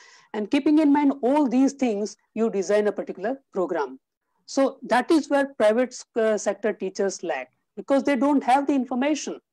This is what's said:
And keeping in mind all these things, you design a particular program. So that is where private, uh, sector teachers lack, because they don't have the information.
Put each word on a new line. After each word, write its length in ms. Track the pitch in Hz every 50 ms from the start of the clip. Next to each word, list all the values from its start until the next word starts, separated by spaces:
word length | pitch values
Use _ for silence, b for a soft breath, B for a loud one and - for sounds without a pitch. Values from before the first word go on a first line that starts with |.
| b b b b b b
And 180 | - 214 214 196
keeping 280 | 294 285 277 311 302 311
in 140 | 311 285
mind 200 | 277 294 294 277 269 -
all 240 | - 247 277 302 294
these 260 | 233 220 254 269 262
things, 440 | 277 - 262 240 208 196 214 202 - _ _ _ -
you 160 | 214 226 226
design 380 | 190 202 180 170 208 208 208 202
a 40 |
particular 480 | 196 - 160 - 190 180 185 226 269 269 _ _
program. 480 | - 196 175 165 175 160 139 127 131 131 _ _ _ _ _ _ _ _ _
So 320 | - - 269 269 269 - -
that 280 | 262 - 220 247 240 -
is 200 | 339 302 269 -
where 240 | 285 277 277 277 277
private, 420 | - 214 214 220 240 254 233 - - - _ -
uh, 200 | 233 220 220 214
sector 360 | 202 - 214 196 - - 214
teachers 500 | 196 - 190 185 - - 196 190 - -
lack, 300 | - 165 147 131 131 - _ _ _ _ _
because 260 | 208 190 - 277 269
they 140 | 269 277 285
don't 280 | 226 269 285 294 262 -
have 220 | 240 254 285 285
the 80 | 294 285
information. 680 | 269 247 - 262 247 262 302 311 285 - - - 180 _ _